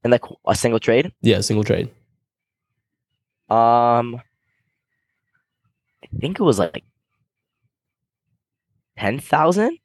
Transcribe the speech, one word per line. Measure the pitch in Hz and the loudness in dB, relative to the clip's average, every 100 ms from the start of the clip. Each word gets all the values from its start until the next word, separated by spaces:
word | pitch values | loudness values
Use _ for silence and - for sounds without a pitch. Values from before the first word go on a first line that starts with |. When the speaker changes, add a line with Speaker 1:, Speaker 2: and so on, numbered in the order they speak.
Speaker 1:
In, | 120 | 0
like, | 120 - - - | 0 -2 -10 -4
a | - | -2
single | 120 113 | 0 0
trade? | - 117 92 _ | 0 0 0 _
Speaker 2:
Yeah, | 117 98 | 0 0
a | |
single | 101 107 | 0 -2
trade. | 110 - - _ _ _ _ _ _ _ _ _ _ _ _ _ _ _ _ | -2 -2 -4 _ _ _ _ _ _ _ _ _ _ _ _ _ _ _ _
Speaker 1:
Um, | 110 117 120 120 120 120 120 _ _ _ _ _ _ _ _ _ _ _ _ _ _ _ _ _ _ | 2 4 4 4 0 -2 -10 _ _ _ _ _ _ _ _ _ _ _ _ _ _ _ _ _ _
I | - - | -14 -8
think | 147 190 | -8 -2
it | |
was, | 180 101 | 0 2
like, | 85 - _ _ _ _ _ _ _ _ _ _ _ _ _ _ _ _ _ _ _ _ _ - | -2 -6 _ _ _ _ _ _ _ _ _ _ _ _ _ _ _ _ _ _ _ _ _ -8
ten | 104 135 | -6 -6
thousand? | - 143 160 185 226 339 | -2 0 2 2 -2 -4